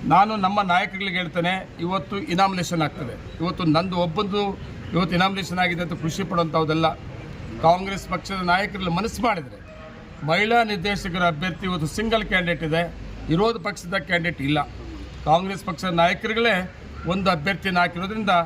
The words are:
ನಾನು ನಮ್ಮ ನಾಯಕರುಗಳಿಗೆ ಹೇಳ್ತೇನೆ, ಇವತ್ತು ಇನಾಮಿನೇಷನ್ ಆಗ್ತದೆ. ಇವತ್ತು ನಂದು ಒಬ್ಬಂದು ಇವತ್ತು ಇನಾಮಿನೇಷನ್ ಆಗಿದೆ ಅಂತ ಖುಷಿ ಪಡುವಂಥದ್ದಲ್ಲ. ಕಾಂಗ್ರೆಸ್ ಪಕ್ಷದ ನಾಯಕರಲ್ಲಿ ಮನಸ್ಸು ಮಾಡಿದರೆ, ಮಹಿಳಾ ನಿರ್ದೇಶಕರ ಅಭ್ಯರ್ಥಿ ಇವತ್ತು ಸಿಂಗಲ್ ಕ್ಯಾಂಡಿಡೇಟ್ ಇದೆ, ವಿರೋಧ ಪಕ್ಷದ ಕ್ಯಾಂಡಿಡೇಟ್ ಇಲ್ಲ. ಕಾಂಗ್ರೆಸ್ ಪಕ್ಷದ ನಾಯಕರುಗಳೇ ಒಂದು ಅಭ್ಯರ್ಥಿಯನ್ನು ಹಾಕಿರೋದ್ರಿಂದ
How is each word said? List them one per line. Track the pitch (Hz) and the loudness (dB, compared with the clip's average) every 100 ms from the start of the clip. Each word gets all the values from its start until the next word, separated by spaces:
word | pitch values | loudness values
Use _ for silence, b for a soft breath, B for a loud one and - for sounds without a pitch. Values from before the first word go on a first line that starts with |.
| - | 6
ನಾನು | 170 208 214 | 6 6 2
ನಮ್ಮ | 190 208 190 | 2 2 2
ನಾಯಕರುಗಳಿಗೆ | 175 202 196 196 180 | 2 2 -4 -4 -2
ಹೇಳ್ತೇನೆ, | 170 175 170 190 - - | -2 -2 0 -2 -6 -6
ಇವತ್ತು | 170 190 190 202 - | -2 -2 -2 -6 -2
ಇನಾಮಿನೇಷನ್ | 175 196 185 170 170 147 | 4 4 2 -2 0 0
ಆಗ್ತದೆ. | - 123 - - - | -2 -10 -10 -12 -4
ಇವತ್ತು | 165 165 170 | -4 0 4
ನಂದು | 156 185 180 | 4 4 0
ಒಬ್ಬಂದು | 175 160 208 208 202 196 - - - | 0 0 0 0 -2 -4 -10 -12 -4
ಇವತ್ತು | 170 185 175 | 0 2 4
ಇನಾಮಿನೇಷನ್ | 190 196 180 175 | 2 2 -4 0
ಆಗಿದೆ | 180 170 | 0 0
ಅಂತ | 170 151 | -4 -2
ಖುಷಿ | 156 151 190 | -4 -2 -2
ಪಡುವಂಥದ್ದಲ್ಲ. | 170 165 160 156 156 160 160 - - - - - - | 0 2 2 2 2 2 0 -12 -12 -12 -12 -10 2
ಕಾಂಗ್ರೆಸ್ | 160 180 196 196 - | 4 4 2 -6 -4
ಪಕ್ಷದ | 180 - 196 180 | -6 -4 -2 2
ನಾಯಕರಲ್ಲಿ | 180 208 196 180 165 | 2 2 -2 -2 0
ಮನಸ್ಸು | 214 - 233 | -2 0 0
ಮಾಡಿದರೆ, | 190 127 - - - - - - - 147 | 0 -6 -16 -18 -18 -16 -18 -18 -8 0
ಮಹಿಳಾ | 175 214 233 220 | 2 4 4 4
ನಿರ್ದೇಶಕರ | 202 196 202 190 185 175 | 0 -2 -2 -2 2 2
ಅಭ್ಯರ್ಥಿ | 151 180 - 190 | 2 -4 -2 -4
ಇವತ್ತು | 180 151 - | -2 -2 -2
ಸಿಂಗಲ್ | 220 220 185 | 0 0 2
ಕ್ಯಾಂಡಿಡೇಟ್ | 190 175 170 165 | 0 2 -2 0
ಇದೆ, | 160 170 - - - - | 0 0 -6 -12 -10 0
ವಿರೋಧ | 165 220 233 202 | 2 2 2 -6
ಪಕ್ಷದ | - 175 196 - | -8 -4 -6 0
ಕ್ಯಾಂಡಿಡೇಟ್ | 175 170 156 139 | 0 0 -2 0
ಇಲ್ಲ. | 151 143 - - - - - 151 | 0 -2 -8 -12 -12 -12 -6 4
ಕಾಂಗ್ರೆಸ್ | 165 190 190 - | 4 4 -4 -6
ಪಕ್ಷದ | 160 185 170 | -4 0 4
ನಾಯಕರುಗಳೇ | 175 196 220 220 233 185 185 - - - 160 | 4 2 2 4 4 2 -2 -10 -14 -8 -2
ಒಂದು | 185 190 | 2 2
ಅಭ್ಯರ್ಥಿಯನ್ನು | 170 147 196 196 185 | 2 0 -2 0 2
ಹಾಕಿರೋದ್ರಿಂದ | 175 175 190 220 202 175 | 2 0 -6 -2 4 4